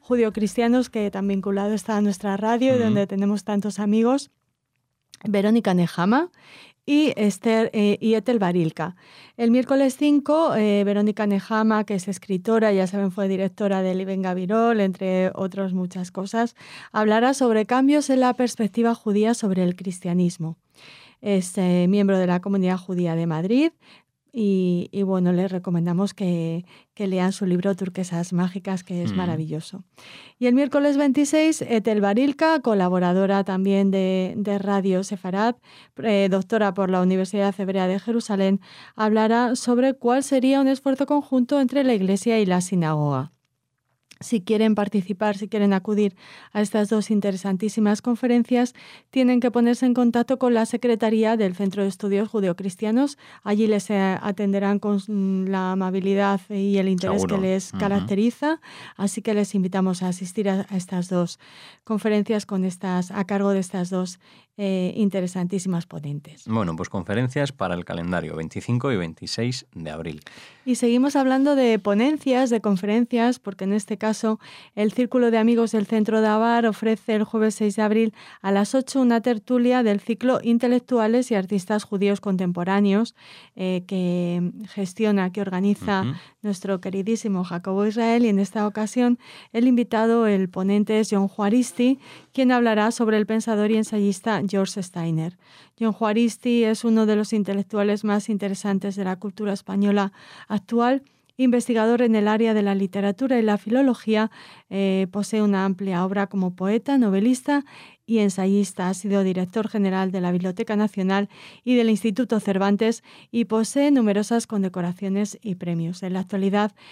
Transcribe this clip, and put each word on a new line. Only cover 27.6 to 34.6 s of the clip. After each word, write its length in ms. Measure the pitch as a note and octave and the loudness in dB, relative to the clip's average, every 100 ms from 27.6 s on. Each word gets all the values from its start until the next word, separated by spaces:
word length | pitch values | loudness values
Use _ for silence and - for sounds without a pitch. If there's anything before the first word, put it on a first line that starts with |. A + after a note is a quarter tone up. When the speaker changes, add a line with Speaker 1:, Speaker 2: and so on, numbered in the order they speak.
| G3 | 0
Speaker 1:
Turquesas 600 | F#3+ F#3+ F#3 F3+ E3+ F3 | -2 -4 -6 -6 -4 -2
Mágicas, 500 | F3 F3+ F#3 F#3+ F#3+ | -2 -2 -4 -6 -8
que 180 | - F3+ | -6 -6
es 100 | F3 | -4
Speaker 2:
Mm. 20 | F#3+ | -2
Speaker 1:
maravilloso. 680 | F3+ D#3+ D#3 D#3 - F#3+ - _ - - - _ | -2 -4 -4 -8 -10 -18 -20 _ -20 -20 -20 _
Y 80 | B3 | 2
el 80 | |
miércoles 440 | B3 C#4+ C#4+ C#4+ C#4 | 2 2 2 2 2
veintiséis, 640 | D4 C4 C#4+ D#4 D#4 D#4 | 2 2 2 4 2 0
Ethel 400 | - A#3 G#3+ G#3+ | 0 0 2 2
Barilka, 580 | G3+ G#3 C#4 C#4+ D#4+ D#4+ | 2 2 0 2 2 2
colaboradora 840 | B3 G#3 F3+ F3+ F3+ F3+ F#3+ G3 | 2 2 2 2 2 2 2 2
también 460 | F#3+ F#3+ F#3+ G3 G3 | 0 -2 2 2 2
de, 440 | F#3+ F#3 F#3 F#3 - | 2 0 0 -2 -4
de 220 | G3+ | -4
Radio 440 | G3+ | -2